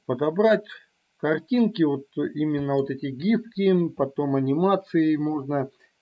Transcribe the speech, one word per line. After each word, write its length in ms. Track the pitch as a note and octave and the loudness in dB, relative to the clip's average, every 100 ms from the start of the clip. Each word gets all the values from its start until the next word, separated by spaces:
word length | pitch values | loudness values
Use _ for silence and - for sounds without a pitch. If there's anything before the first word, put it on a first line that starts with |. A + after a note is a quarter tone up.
| - | -6
подобрать? 600 | B2+ D3+ F3 A3 G#3 - - _ _ _ _ | -2 -2 2 4 2 -2 -20 _ _ _ _
Картинки, 680 | D3+ A#3+ - B3 A3 - | -2 -2 0 2 2 2
вот 220 | D3+ C#3 - D3+ D3 | 0 0 -6 -6 -4
именно 400 | D3 D3+ D3 C#3+ C#3 | -2 -2 -2 0 0
вот 140 | C#3 | -2
эти 180 | C3+ C#3+ | -6 -8
гифки, 840 | B2+ F#3+ A#3 - G3 G3 F#3 D#3+ - | -4 0 0 -2 -2 2 2 0 -2
потом 400 | C3+ - C#3+ C#3 | -4 -2 0 0
анимации 800 | C3+ D3 F#3+ F#3+ - E3 D#3 D3+ | 0 2 2 0 0 0 2 0
можно 540 | D3+ D3+ C3+ C#3+ C#3 _ _ _ | -2 -4 -4 -4 -4 _ _ _